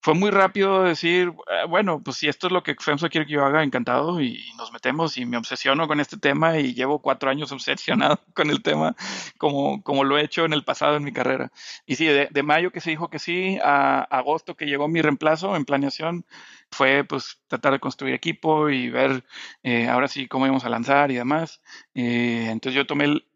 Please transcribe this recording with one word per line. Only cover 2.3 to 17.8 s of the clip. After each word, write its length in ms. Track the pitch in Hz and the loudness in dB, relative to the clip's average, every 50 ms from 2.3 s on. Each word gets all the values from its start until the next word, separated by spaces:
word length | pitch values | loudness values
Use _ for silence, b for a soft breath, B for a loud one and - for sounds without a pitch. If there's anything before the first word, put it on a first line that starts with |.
| 135 _ - | -2 _ -2
es 60 | 180 180 | 0 0
lo 100 | 180 - | 0 0
que 120 | - 143 - | -2 -6 -4
femsa 300 | - - 147 143 160 165 | -2 -2 -2 0 -2 -2
quiere 180 | - 160 156 | -2 -2 -2
que 80 | 147 151 | 0 0
yo 100 | 143 139 | 2 2
haga, 180 | 139 139 156 160 | 4 4 2 2
encantado", 580 | 139 - 127 120 123 123 127 143 165 180 175 | 2 0 -2 -2 0 0 0 0 0 0 0
y 240 | 143 123 - - - - - | -2 -2 -4 -8 -14 -18 -16
nos 160 | 117 113 - - | -16 -16 -16 -16
metemos 460 | 117 - 127 127 156 165 156 - 131 | -4 -2 -2 0 0 -2 -2 -2 -6
y 80 | 123 | -6
me 100 | 120 120 | -4 -4
obsesiono 500 | 120 117 - 131 127 - 135 135 151 165 | -4 -4 -6 -8 -4 0 0 2 2 2
con 140 | 151 156 147 | 0 0 -2
este 160 | 147 - - | -2 -4 -6
tema 420 | 110 - 147 139 147 160 165 165 160 | -2 0 0 2 2 2 2 2 2
y 160 | 143 127 123 | 0 -2 -2
llevo 280 | 123 127 135 147 147 _ | -2 -2 0 -2 -2 _
cuatro 280 | 143 131 117 - 135 | -2 -2 0 0 -2
años 220 | 135 143 151 131 139 | -2 -2 -4 -8 -10
obsesionado 680 | 131 - - 139 - - - 127 120 135 143 147 - _ _ | -10 -4 -4 -4 -4 -2 0 0 2 4 2 2 0 _ _
<laughs> 60 | _ | _
con 160 | - 156 151 | -2 0 0
el 120 | 147 139 - | 0 0 0
tema 340 | - 151 151 156 156 156 B B B B B B B B _ | 0 0 0 0 -2 -2 B B B B B B B B _
como, 440 | - 156 143 139 139 143 139 139 - | -2 -2 0 0 -2 -2 -2 -4 -4
como 220 | - 143 135 135 | -2 0 0 2
lo 140 | 135 139 147 | 2 2 2
he 60 | 151 | 0
hecho 200 | 151 - - 165 | 0 -2 -2 0
en 80 | 160 151 | 0 0
el 120 | 151 - | -2 -2
pasado 320 | - 151 - 151 147 147 | -2 -2 0 2 2 2
en 80 | 147 143 | 2 -2
mi 80 | 143 139 | -4 -4
carrera. 400 | 131 127 127 135 131 131 131 B B B B B B B | -2 0 0 0 -2 -2 -6 B B B B B B B
Y 100 | - 135 | -6 -2
sí, 100 | - 165 | 0 2
de, 220 | 160 147 139 143 139 | 4 4 4 4 2
de 120 | - 143 143 | 0 -2 2
mayo 280 | 151 147 160 175 185 | 2 2 2 2 0
que 100 | - 175 | -4 -6
se 100 | 156 165 | -6 -6
dijo 200 | 156 156 175 170 | -4 -4 -6 -8
que 80 | - 151 | -8 -10
sí 400 | - - 170 180 185 185 190 - - | -6 -6 -4 -2 -2 -2 -2 0 2
a 380 | 143 143 143 139 139 135 135 - | 2 4 4 4 2 2 0 0
agosto 540 | - - 127 127 135 151 165 - - 170 | -2 -2 -2 -2 -2 -4 -4 -4 -10 -10
que 100 | _ 160 | _ -6
llegó 220 | 147 143 139 143 151 | -4 -2 -2 -2 0
mi 140 | 165 170 156 | 0 2 2
reemplazo 520 | 151 143 123 156 156 160 160 175 196 202 | 2 2 2 2 2 2 2 0 -2 -2
en 80 | 170 139 | -2 0
planeación, 600 | - 143 139 139 139 - - 156 165 170 175 - B B B B B B B B B | 0 0 0 0 -2 -4 -4 -4 -4 -4 -6 -8 B B B B B B B B B
fue, 340 | - - 139 131 135 143 139 | -2 2 4 4 4 4 2
pues, 360 | - 147 139 - - - _ _ _ | 0 -4 -6 -6 -8 -16 _ _ _
tratar 240 | - 123 - 147 135 | -8 0 2 2 2
de 80 | 135 | 2